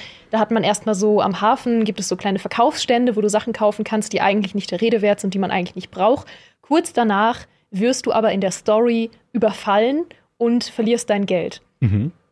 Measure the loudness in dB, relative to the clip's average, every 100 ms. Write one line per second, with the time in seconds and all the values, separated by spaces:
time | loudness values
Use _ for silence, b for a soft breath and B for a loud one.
0 | B B B -2 0 0 0 0 -2 0
1 | 2 2 2 0 0 0 0 0 0 -2
2 | -4 -4 -2 -4 -2 0 0 0 0 2
3 | 2 2 0 0 -2 -2 0 0 -4 -4
4 | -2 0 0 0 -2 -4 -6 -2 0 2
5 | 2 0 -2 -4 -2 -2 -4 -10 -10 0
6 | 2 2 -2 B B B -2 0 0 0
7 | 0 2 0 -2 -10 _ _ -2 0 0
8 | 0 2 2 0 -2 -2 0 2 4 2
9 | -2 b _ -2 0 0 0 2 2 0
10 | -4 B B -2 0 2 0 -2 0 0
11 | 0 -2 0 -2 -2 -10 _ -4 0 0
12 | -2 -6 _